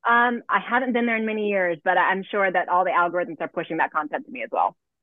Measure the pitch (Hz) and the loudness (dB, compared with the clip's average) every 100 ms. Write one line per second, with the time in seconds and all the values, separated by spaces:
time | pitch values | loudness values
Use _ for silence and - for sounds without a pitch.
0 | - 233 240 240 - 196 190 240 262 233 | 4 4 4 0 -2 -4 0 -2 0 0
1 | 233 226 220 214 208 196 180 165 185 180 | 0 0 -2 -2 -2 0 0 0 2 4
2 | 160 190 190 208 190 180 - 180 180 156 | 2 0 -2 0 0 0 0 0 2 2
3 | 175 175 175 151 165 - 160 160 135 160 | 2 0 -4 -6 -8 -6 -6 -2 -2 -2
4 | 151 156 - 123 113 - 87 _ _ _ | -4 -8 -8 -12 -6 -2 -2 _ _ _